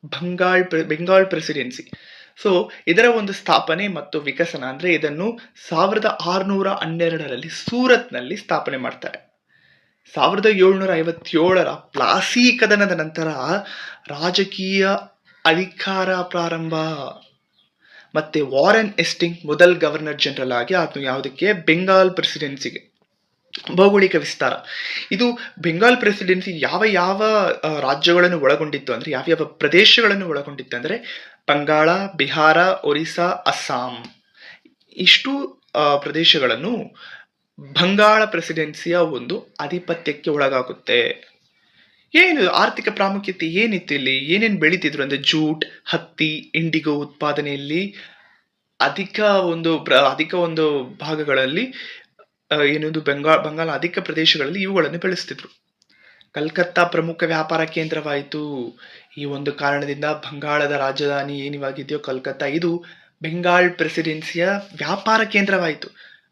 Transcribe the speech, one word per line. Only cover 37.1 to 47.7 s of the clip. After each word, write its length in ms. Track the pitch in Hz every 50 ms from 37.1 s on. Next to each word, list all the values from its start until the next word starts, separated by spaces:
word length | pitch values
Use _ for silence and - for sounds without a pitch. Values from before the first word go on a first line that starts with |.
| - - - _ _ _ _ _ _ -
ಬಂಗಾಳ 640 | 143 139 147 - 175 180 196 202 214 214 214 220 214
ಪ್ರೆಸಿಡೆನ್ಸಿಯ 720 | 208 175 170 165 - 165 160 156 151 151 - - 170 170
ಒಂದು 580 | 175 175 160 147 120 123 131 175 214 - _ _ _
ಆಧಿಪತ್ಯಕ್ಕೆ 720 | 147 147 - 175 175 - 170 170 - - 147 147 - 165
ಒಳಗಾಗುತ್ತೆ. 1000 | 147 147 143 135 135 131 127 - - - _ - - 120 113 - - - - _ _ _ _ _ _ _ _ _ _ _ _ _ _ _ _ _ -
ಏನು 360 | 302 359 370 330 285 202 180
ಆರ್ಥಿಕ 380 | - - 196 220 - - 220 -
ಪ್ರಾಮುಖ್ಯತೆ 580 | 202 - 202 196 196 202 202 - 185 - 170
ಏನಿತ್ತು 480 | 160 165 190 220 233 208 180 - - 147
ಇಲ್ಲಿ? 220 | 139 131 135 135
ಏನೇನ್ 420 | 131 135 147 170 208 226 226 202 175
ಬೆಳೀತಿದ್ರು 440 | 156 156 175 185 - 156 151 147 139
ಅಂದ್ರೆ, 200 | 139 143 135 139
ಜೂಟ್, 420 | - - 156 156 151 151 156 - - - - _
ಹತ್ತಿ, 680 | - - 165 165 - _ - 156 156 156 156 147 - _
ಇಂಡಿಗೋ 380 | 160 165 165 156 160 147 151 147
ಉತ್ಪಾದನೆಯಲ್ಲಿ 1040 | 147 147 143 - _ 160 147 147 143 143 143 143 139 139 143